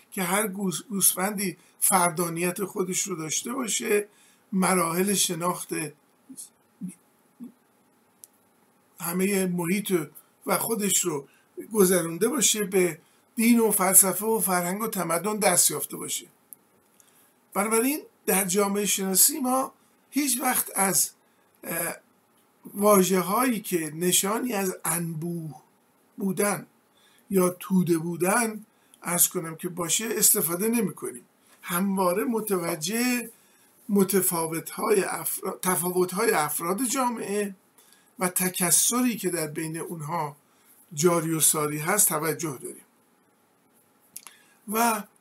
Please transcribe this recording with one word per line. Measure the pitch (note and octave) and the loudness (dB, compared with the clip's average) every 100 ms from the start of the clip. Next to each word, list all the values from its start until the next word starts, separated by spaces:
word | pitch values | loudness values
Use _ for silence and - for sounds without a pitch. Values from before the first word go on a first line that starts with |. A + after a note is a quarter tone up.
| _ | _
که | - | -4
هر | F3+ G3 G#3+ | 0 0 0
گوس-، | F#3+ G3 - - | -2 -2 -4 -6
گوسفندی | G3 - - F#3+ G3+ G3 D#3 _ - | 0 0 2 -2 -2 -6 -8 _ -2
فردانیت | - F#3+ F3 D#3+ E3+ E3 F3+ F3+ | 2 4 2 0 -4 -2 -2 -2
خودش | F#3+ - F#3 F3+ G3 | -4 -4 -4 -2 -4
رو | E3+ | -6
داشته | D#3 - - | -6 -6 -4
باشه، | C4+ A#3 - A3+ G#3 G3+ _ _ _ _ | -4 -4 -2 0 0 -2 _ _ _ _
مراحل | F#3+ F3+ F#3 E3+ E3+ G3+ | 0 2 2 2 0 0
شناخت | G3 - E3+ F3 F3 - E3+ D3+ C#3+ _ _ - C4 - _ _ - F3+ - _ _ _ - A#3+ - _ _ _ _ _ _ - _ _ _ _ _ _ - | 2 0 0 -2 -4 -6 -6 -8 -10 _ _ -20 -18 -18 _ _ -14 -14 -14 _ _ _ -20 -20 -20 _ _ _ _ _ _ -20 _ _ _ _ _ _ -12
همهٔ | E3+ F3 F#3+ G3 F#3+ | -6 -2 0 2 0
محیط | F3 E3+ G3+ G3+ F3+ D3+ - - _ - | -2 0 -2 0 0 -2 -12 -20 _ -4
و | F3 | -2
خودش | F#3 A3 G3+ - F3 | -2 -2 0 0 0
رو | D3 - _ _ - - | -4 -6 _ _ -18 -2
گذرونده | G#3+ F3+ F#3 E3 E3 A3 | 4 6 4 0 0 0
باشه، | C#4+ G3 G#3+ | 2 2 2
به | G3 F#3+ F3+ D#3 _ _ _ - | 0 2 2 0 _ _ _ 2
دین | A#3 A#3 | 6 6
و | A3+ | 6
فلسفه | G3+ F#3 F#3 F#3+ F3+ G#3+ | 4 4 6 6 2 0
و | A3+ | 0
فرهنگ | F3+ F3+ F3 G3 | 2 0 0 -2
و | A3+ | -4
تمدن | G3 E3 E3+ F#3 G#3+ | -4 -2 -2 -2 0
دست | G3 F3 - | 4 4 4
یافته | D3 - - | 0 -6 -8
باشه. | D3+ - - _ _ - _ _ _ _ _ _ _ _ _ | -8 -8 -10 _ _ -20 _ _ _ _ _ _ _ _ _
بنابراین | G3 G#3+ A3 B3+ D4+ - _ - | -2 0 2 2 0 -6 _ -2
در | F#3+ G3 | 0 0
جامعه | G3 G3 G3+ G3+ | 0 0 0 0
شناسی | - F#3+ F#3 - D#4 | 0 0 2 2 2
ما | B3+ C4 C4+ - _ _ _ | -2 0 -2 -8 _ _ _
هیچ | C4+ D4 A#3+ | -2 0 0
وقت | C4 - - - | 0 -2 -2 -2
از، | G3 E3 - - _ _ _ _ | 0 0 -2 -6 _ _ _ _
اه، | - E3 E3+ - _ _ _ _ _ _ - | -10 -6 -6 -8 _ _ _ _ _ _ -12
واژه‌هایی | G3+ G#3 G3+ F3 F#3 F3 G#3+ C4 A3 | 2 6 6 6 2 2 2 2 0
که | - F3+ D#3 D#3 | -2 -2 -2 -2
نشانی | F3+ F3+ G3 A3+ B3+ | 0 2 2 0 -2
از | G#3 F#3+ F3+ - | -2 -4 -4 -4
انبوه | E3+ E3 D#3+ E3+ E3+ D#3+ C#3 _ _ _ _ _ - | -2 -4 -6 -6 -6 -8 -14 _ _ _ _ _ -6
بودن | G3 F3 G3+ F3 - _ _ _ _ _ - | -2 0 -2 -2 -8 _ _ _ _ _ -2
یا | F#3+ F3+ | 2 2
توده | F3+ - F#3 E3 E3 | 0 0 2 4 2
بودن، | E3+ E3 F3 A3+ A3 G#3+ - _ _ _ | 0 -2 0 2 0 -4 -14 _ _ _
عرض | - - - | -4 0 0
کنم | F#3 E3 D#3+ | 0 -6 -8
که | F3+ | -8
باشه، | E3+ E3 D#3+ A3+ | -6 -2 -2 -2
استفاده | A3+ - G#3+ D#3 F3 A3 | 2 4 4 0 0 0
نمی‌کنیم. | A#3 F#3+ - B2+ A#2+ - _ _ _ | 0 0 -4 -10 -10 -18 _ _ _
همواره | - F3 G3 F#3+ F#3 F3+ | -6 -2 0 2 2 2
متوجه | C4 A3 G#3 F#3+ E3+ E3+ D#3 A3+ B3 B3 A3+ - _ _ _ _ - | 0 -2 0 -2 -2 -4 -4 -2 0 -2 -4 -14 _ _ _ _ 0
متفاوت‌های | G3+ F#3+ G3 F#3 E3+ D#3+ D#3+ D3+ - G#3+ G3 | 2 4 2 2 0 -2 -4 -8 -4 0 2
افرا-، | F3 - D#3 - G3 - | 0 -4 -6 -6 -6 -6
تفاوت‌های | F#3 E3+ F3 F3+ F3+ F3+ A3+ | -2 -2 0 0 0 0 0
افراد | F3 D3+ - E3+ F#3+ | 2 0 -2 -4 -2
جامعه | B3+ C#4 B3 A#3 F3+ G#3 G3+ F#3+ _ _ _ _ _ - | -2 -2 -2 -4 -4 -4 -4 -8 _ _ _ _ _ -6
و | F#3 | -4
تکثری | F3+ F#3 F3+ F3+ D#3+ - B3 B3+ G#3 | -2 -2 -2 2 2 2 2 0 0
که | F#3 | -2
در | E3+ D3+ | -4 -4
بین | D3+ D#3+ D#3+ | -6 -6 -6
اونها | - E3+ D3 E3+ D3 D3 _ _ _ _ - | -8 -8 -6 -4 -6 -8 _ _ _ _ -12
جاری | D3 F3 E3+ D#3+ | 0 2 2 0
و | D#3+ | 2
ساری | - D#3+ D3+ D3+ | 2 2 0 -2
هست | D#3 G#3 - | 0 2 2
توجه | D#3 D#3+ D3 D#3+ B2 | 2 -2 -4 -6 -8
داریم. | - - _ _ _ _ _ _ _ _ _ _ _ _ _ - - - _ _ - | -12 -16 _ _ _ _ _ _ _ _ _ _ _ _ _ -20 -20 -20 _ _ -6
و | G#3+ A#3 G#3+ G3+ _ | 0 2 0 -6 _